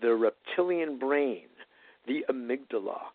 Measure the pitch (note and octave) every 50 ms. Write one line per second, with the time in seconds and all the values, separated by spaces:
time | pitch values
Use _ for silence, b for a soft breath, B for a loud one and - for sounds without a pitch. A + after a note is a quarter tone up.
0 | A2+ A#2 A#2 A2+ A2+ A2 - _ - - - - F3+ F3+ F3+ E3+ D#3+ D#3 C#3+ B2+
1 | C3 C3+ C#3+ D3 C#3+ C3 A2+ - - - _ - - - b b b b b b
2 | b A#2 C3 D3+ - - C3+ C3 B2 A#2 B2+ C#3 C3+ - - A2 F#2+ F#2+ - -
3 | - -